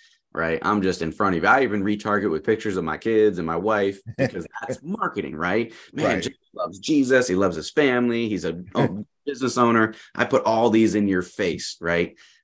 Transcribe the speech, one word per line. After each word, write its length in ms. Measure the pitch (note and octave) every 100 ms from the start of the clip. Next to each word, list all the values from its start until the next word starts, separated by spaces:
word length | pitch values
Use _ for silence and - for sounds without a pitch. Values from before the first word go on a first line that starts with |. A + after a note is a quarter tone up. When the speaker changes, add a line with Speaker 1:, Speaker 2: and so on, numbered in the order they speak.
| _ _ _
Speaker 1:
right? 260 | - E2 D#2+
I'm 200 | - G#2
just 200 | F#2+ F2
in 100 | E2
front 240 | - G2+ E2+
of 80 |
you. 60 | F#2+
I 140 | B2+
even 200 | B2 G#2
retarget 480 | G2 G#2 G#2+ G#2 G2
with 140 | D#2 -
pictures 320 | G#2+ A2 F#2
of 80 | D#2+
my 120 | D#2
kids 420 | A2+ A2 G#2+ F2+
and 60 | D#2+
my 120 | E2
wife 420 | G2+ G#2+ G2 G2 -
Speaker 2:
<laughs> 80 | -
Speaker 1:
because 300 | C3+ - - -
that's 200 | - B2
marketing, 540 | C#3+ G3+ E3+ G#2 D#2+ D2+
right? 380 | F2 G#2+ A2+ - -
Man, 140 | - G#2+
Speaker 2:
Right. 180 | -
Speaker 1:
Jake 140 | - - _ -
loves 240 | - -
Jesus. 480 | - D3+ B2+ C3 -
He 80 | F#2
loves 220 | F#2+ D#2+
his 140 | -
family. 580 | - C#3+ B2 A#2+ A#2 A2+
He's 160 | G2 E2
a 180 | E2+ F2+
Speaker 2:
<laughs> 60 | -
Speaker 1:
oh, 300 | - G2+ G#2 _ -
business 320 | C3 B2+ B2+
owner. 380 | A#2+ A#2 A2 - - -
I 80 |
put 220 | A#2+ C3+ -
all 240 | A2+ A#2
these 260 | A2 A2 G#2
in 140 | G2+
your 140 | F#2
face, 520 | F2+ - F#2 C2+ - -
right? 340 | E2+ E2+ E2+ - - _